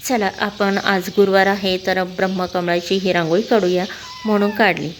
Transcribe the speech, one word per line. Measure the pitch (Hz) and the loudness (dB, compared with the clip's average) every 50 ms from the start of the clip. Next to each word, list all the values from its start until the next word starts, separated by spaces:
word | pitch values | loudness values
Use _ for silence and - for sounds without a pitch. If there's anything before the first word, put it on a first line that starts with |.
| - | -2
चला | - 254 226 208 190 - - | -2 -2 0 0 -2 -2 -4
आपण | - 208 - - 208 196 196 | -6 -6 -2 -2 0 0 0
आज | 196 - - 202 185 175 190 | 0 0 0 0 0 -2 -2
गुरुवार | - - 202 196 190 196 190 | 2 4 4 6 6 4 4
आहे | 196 196 202 196 190 185 | 4 2 0 0 -2 -2
तर | 185 185 190 185 185 185 | -2 -2 -2 -2 -2 -2
ब्रह्मकमळाची | 180 180 180 190 190 190 180 180 175 - 185 175 175 170 175 175 - 190 | -4 -2 -2 -2 -2 0 -2 -4 -2 -2 -2 0 0 0 -2 0 -2 -2
ही | 196 185 185 175 | 0 0 0 0
रांगोळी | 175 170 156 165 190 | 2 2 2 0 0
काढूया | 226 - 240 220 190 180 180 180 185 202 - - - - - - - | 2 2 2 2 2 2 0 0 -2 -4 -8 -14 -14 -16 -16 -8 -2
म्हणून | 214 214 208 202 208 | 0 0 2 2 0
काढली. | 214 - 226 196 170 147 147 156 - | 2 2 2 2 2 0 -4 -8 -8